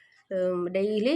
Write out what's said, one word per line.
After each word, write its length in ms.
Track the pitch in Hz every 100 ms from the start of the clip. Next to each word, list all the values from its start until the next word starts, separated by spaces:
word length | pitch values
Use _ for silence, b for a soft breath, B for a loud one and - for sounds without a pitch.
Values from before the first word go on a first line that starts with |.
| B B _
ഉം, 300 | 190 185 180 175
ഡെയിലി 460 | 190 202 214 233